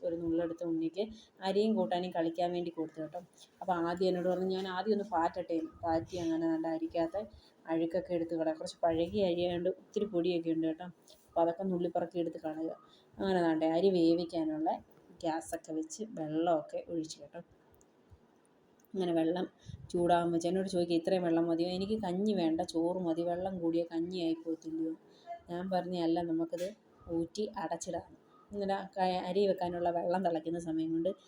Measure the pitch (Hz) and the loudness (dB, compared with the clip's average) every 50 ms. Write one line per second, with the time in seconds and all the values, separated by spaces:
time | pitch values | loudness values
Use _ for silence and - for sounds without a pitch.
0 | - 180 165 170 170 165 165 165 175 165 165 170 175 170 165 160 165 165 160 185 | -4 -4 -4 -2 -2 0 0 0 0 -2 -4 -4 -4 -2 -2 0 -2 -2 -2 -2
1 | 214 220 220 - - - _ _ 190 190 196 202 214 220 220 190 185 175 180 175 | -4 -4 -4 -14 -20 -20 _ _ -4 0 2 4 4 4 4 2 2 2 0 0
2 | 180 185 175 180 165 165 165 - 175 175 175 175 175 170 165 165 160 151 - 160 | -2 -2 0 0 0 0 0 0 0 0 0 -2 -2 -4 -4 -4 -6 -6 -4 -8
3 | 156 156 160 175 180 - _ - - - _ _ - 185 180 170 165 170 175 175 | -10 -8 -8 -12 -14 -14 _ -20 -20 -20 _ _ -4 -2 0 0 0 -2 0 0
4 | 190 185 180 180 175 185 180 175 185 185 185 185 190 190 185 185 190 220 214 202 | 2 2 2 2 2 0 0 0 0 0 -2 -2 -4 -4 -4 -4 0 2 2 0
5 | 196 208 185 165 165 175 - 185 170 - 170 165 160 160 - - - 170 165 165 | 0 0 0 2 2 2 0 -2 -4 -2 -2 -2 -2 -4 -10 -6 -2 0 0 0
6 | 165 - - 175 170 165 165 160 165 165 165 160 160 165 165 - 330 330 - 170 | 0 -2 -6 -4 -2 0 0 0 2 0 0 0 0 -2 -2 -2 -4 -4 0 0
7 | - 330 - - 330 - - - - - _ _ _ - 165 165 165 165 - 185 | 0 0 -2 -4 -6 -6 -12 -20 -20 -20 _ _ _ -2 0 0 0 0 0 -2
8 | 175 - 180 170 165 165 170 165 160 160 156 160 175 180 - - - 170 165 160 | -2 0 -2 -2 0 -2 -2 0 0 0 0 -2 -6 -10 -6 0 2 2 2 2
9 | 170 175 196 214 196 180 170 175 175 175 175 175 175 185 185 - - - - 214 | 0 0 2 2 2 2 2 2 2 0 0 0 0 0 -2 -2 -8 -6 -4 -2
10 | 208 202 - 175 165 180 175 170 165 165 165 160 160 160 160 160 180 180 175 - | -2 0 0 0 2 2 2 0 0 0 0 0 0 0 -2 -2 -8 -14 -14 -16
11 | _ - - - - - - 170 165 165 170 - 196 196 180 175 175 170 - 175 | _ -20 -20 -20 -20 -6 0 2 2 2 2 0 -2 -2 0 0 0 0 0 0
12 | 170 170 - 175 165 165 160 165 - 156 156 160 160 160 - - - - - - | -2 -2 -2 -2 -2 -2 -4 -6 -6 -6 -6 -4 -6 -6 -6 -10 -14 -20 -20 -20
13 | - - - - 196 196 190 180 170 165 160 156 160 160 160 170 185 196 190 180 | -20 -20 -12 -4 0 2 4 4 6 4 4 4 4 4 4 6 6 6 6 6
14 | 165 165 170 170 180 165 - 165 160 156 156 156 156 170 - - - - - - | 6 6 6 4 2 -2 -2 -2 -2 0 0 0 0 0 -2 -2 -6 -14 -20 -20
15 | - - - - - 165 156 165 160 - - 160 - - 156 160 160 160 - - | -20 -20 -20 -6 -4 -2 -2 -2 -4 -6 -8 -10 -8 -6 -6 -6 -6 -6 -8 -10
16 | 214 220 - - 156 151 156 160 165 175 170 156 151 - - 170 - - 170 165 | -10 -10 -8 -8 -6 -2 0 0 2 4 4 2 2 -2 -8 -8 -8 -6 -6 -6
17 | 156 156 - - 147 143 - 170 175 - - _ _ _ - - _ _ _ _ | -6 -6 -8 -14 -16 -16 -16 -16 -18 -18 -20 _ _ _ -20 -20 _ _ _ _
18 | _ _ - - _ _ _ _ _ _ _ _ _ _ _ _ _ _ - 196 | _ _ -20 -20 _ _ _ _ _ _ _ _ _ _ _ _ _ _ -4 -2
19 | 185 175 170 165 160 160 175 180 185 - - _ - - - - - - - 175 | 0 2 2 2 2 2 2 0 -2 -4 -6 _ -18 -16 -16 -16 -14 -4 -2 0
20 | 175 170 175 170 170 170 170 170 165 170 180 190 190 190 185 175 175 170 170 165 | 4 6 6 4 4 2 0 0 0 0 0 0 -2 0 0 0 0 2 2 0
21 | 165 - 190 185 180 170 165 165 165 170 165 165 170 175 180 180 196 196 220 220 | 2 2 2 2 2 2 2 2 2 2 2 0 0 0 0 -4 -2 -2 -2 -2
22 | 214 180 175 180 202 214 208 185 170 160 160 165 180 - - 165 165 170 180 185 | -2 -2 -2 0 2 2 2 2 2 2 2 0 -2 -2 0 0 0 0 0 0
23 | 185 170 160 165 170 175 170 175 185 190 190 180 165 165 165 170 170 165 170 165 | 0 -2 0 0 0 0 -2 -2 -2 -4 -4 -2 -2 0 2 2 0 0 -2 -2
24 | 165 175 185 185 170 165 165 165 165 165 160 - - 160 160 160 160 160 160 - | -2 -2 -2 -2 0 0 -2 -2 -2 -6 -6 -6 -6 -8 -6 -4 -4 -4 -4 -8
25 | - - - - - - - - - - 175 175 185 190 185 180 180 175 185 175 | -12 -20 -20 -20 -16 -16 -16 -14 -12 -10 -8 -6 -4 0 0 0 0 0 -2 0
26 | 170 160 165 175 175 170 165 165 165 165 - 170 175 190 214 - _ _ _ _ | 0 2 2 0 0 0 0 0 0 -2 -2 -4 -4 -6 -6 -10 _ _ _ _
27 | - - 170 165 165 165 - - 214 208 - 202 170 160 170 170 - - 170 170 | -10 -4 -2 -2 -2 -4 -4 -4 -6 -4 -4 -6 -4 -4 -4 -6 -4 -6 -6 -6
28 | - - - - _ _ - - - _ 202 202 196 190 196 196 190 190 - 196 | -6 -8 -18 -20 _ _ -20 -20 -20 _ -6 -4 0 0 0 -2 -2 -6 -2 0
29 | 185 185 180 180 185 180 180 196 208 196 185 180 180 175 175 175 175 175 170 170 | 2 2 2 0 0 0 2 4 4 4 4 2 0 -2 0 0 0 2 2 2
30 | 170 180 175 185 190 175 156 160 156 165 170 175 170 170 160 160 160 160 160 165 | 2 2 2 2 2 2 2 2 -2 -2 -4 -4 -2 -2 -2 0 0 0 0 0
31 | 165 180 202 - - | 0 0 -2 -4 -10